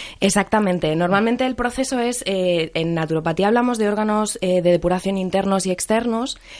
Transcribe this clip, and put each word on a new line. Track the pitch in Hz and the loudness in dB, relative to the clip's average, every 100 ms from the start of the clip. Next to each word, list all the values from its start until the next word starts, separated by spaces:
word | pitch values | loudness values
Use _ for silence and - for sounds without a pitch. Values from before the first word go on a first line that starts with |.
| - - | -14 -2
Exactamente. | 196 208 190 214 202 180 156 160 | 0 2 2 2 2 0 0 0
Normalmente | 175 196 226 240 254 | 2 2 2 0 -2
el | 247 | -2
proceso | 247 254 262 254 | -4 -4 -4 -2
es, | 240 240 - | -2 -4 -4
eh, | 190 185 170 - 160 | 0 2 0 0 -2
en | 165 | -2
naturopatía | 165 160 160 165 160 202 | -2 0 -2 0 0 2
hablamos | 240 247 226 | 2 2 0
de | 208 | 0
órganos, | 208 214 214 208 - | 0 0 0 -2 -2
eh, | 185 180 | 0 2
de | 175 | 4
depuración | 170 175 180 196 196 | 2 2 0 -2 -2
internos | 185 190 196 196 185 | 0 0 0 0 0
y | |
externos. | 180 - 220 233 226 262 - - | -4 0 0 0 -4 -6 -10 -18